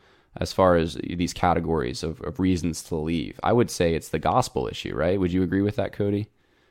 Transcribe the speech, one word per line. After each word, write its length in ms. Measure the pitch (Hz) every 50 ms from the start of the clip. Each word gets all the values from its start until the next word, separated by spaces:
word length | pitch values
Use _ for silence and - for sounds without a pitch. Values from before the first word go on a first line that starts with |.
| _ _ _ _ _ _ -
as 140 | - - -
far 240 | - - 95 92 87
as 200 | 85 82 85 -
these 380 | - - - 85 87 87 80 -
categories 680 | - - 87 82 90 82 80 80 78 64 60 - - -
of, 160 | 82 78 -
of 180 | - 82 - -
reasons 420 | 95 92 92 82 76 85 78 - -
to 120 | - 85
leave? 440 | 80 78 80 85 82 60 50 - - -
I 100 | 90 110
would 160 | 123 117 -
say 240 | - - 90 - 82
it's 160 | 110 - -
the 100 | - 80
gospel 480 | - 87 98 127 - - - - 62
issue, 280 | 55 - - - 50 50
right? 240 | 60 78 90 98 101
Would 120 | 92 87
you 120 | 87 92 92
agree 180 | 85 92 98
with 140 | 101 104 -
that, 180 | - 95 101 -
Cody? 360 | - 101 101 104 101 107 - _ _ _ _ _ _ _ _